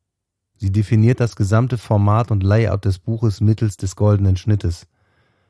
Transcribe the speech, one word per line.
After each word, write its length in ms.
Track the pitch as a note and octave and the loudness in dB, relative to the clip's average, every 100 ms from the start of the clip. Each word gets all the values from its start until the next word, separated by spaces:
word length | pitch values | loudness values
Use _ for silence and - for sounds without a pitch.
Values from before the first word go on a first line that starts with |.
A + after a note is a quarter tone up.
| _ _ _ _ _ _ | _ _ _ _ _ _
Sie 140 | G2 | -4
definiert 480 | G2 G2+ A2 A2+ B2+ | -2 0 2 2 2
das 160 | A#2 - | -2 -2
gesamte 420 | G2 A2 B2 A#2+ | 0 0 0 -4
Format 540 | - G#2+ G2+ G#2+ A#2 | -2 0 2 2 0
und 100 | G#2 | 0
Layout 420 | G2 A2 A2+ G2+ | 2 2 0 -2
des 140 | G2 F#2 | -2 -4
Buches 440 | - A2+ A#2 G2 | -6 -4 -4 0
mittels 360 | G#2+ G#2+ G#2+ - | 0 0 -2 -4
des 180 | F#2+ - | -8 0
goldenen 420 | G#2 G2+ G2 F#2 | 2 2 2 0
Schnittes, 500 | - G#2 F2 E2+ - _ _ _ _ _ | 0 -2 -2 -6 -12 _ _ _ _ _